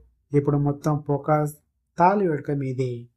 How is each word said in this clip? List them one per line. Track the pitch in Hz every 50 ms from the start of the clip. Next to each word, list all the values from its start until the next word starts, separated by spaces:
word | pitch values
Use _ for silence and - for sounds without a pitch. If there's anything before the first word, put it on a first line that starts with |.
| - _ _ _ _ - 143
ఇప్పుడు | 143 135 147 143 143
మొత్తం | 143 143 143 143 - 156 151 139 135 -
ఫోకస్ | 143 135 139 - 151 151 151 147 151 - _ _ _ _ _ _ _ -
తాళి | 170 185 202 208 196 170
వేడుక | 151 135 131 147
మీదే. | 147 139 135 131 127 127 131 123 120 120 120 120 _